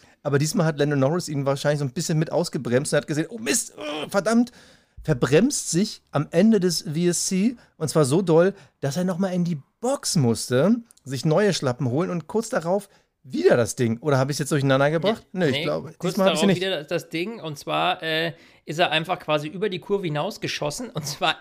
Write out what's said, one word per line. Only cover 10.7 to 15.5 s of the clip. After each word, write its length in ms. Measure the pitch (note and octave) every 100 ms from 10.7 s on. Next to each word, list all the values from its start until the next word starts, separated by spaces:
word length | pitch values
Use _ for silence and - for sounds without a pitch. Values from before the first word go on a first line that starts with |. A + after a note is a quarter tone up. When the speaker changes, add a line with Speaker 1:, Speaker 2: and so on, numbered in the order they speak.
| A#3+ - _
Speaker 1:
sich 220 | B2+ C3
neue 300 | D#3 C#3+ G3+
Schlappen 360 | E3+ C#3 B2 C3
holen 200 | B2+ -
und 180 | F2 -
kurz 220 | A3 A3+
darauf 380 | G#3+ D#3+ G3+ - _ _ _
wieder 340 | C3 C4 F4+ B2
das 200 | A2+ -
Ding. 220 | A#2 A2+
Oder 180 | D#3 C3+
hab 120 | C3+
ich's 80 | D3
jetzt 120 | C#3+
durcheinander 380 | D#3 C#3 C3 C#3+
gebracht? 360 | E3 F#3 A3+ -
Speaker 2:
Nee, 80 | F#3
Speaker 1:
Nee, 60 | D#3+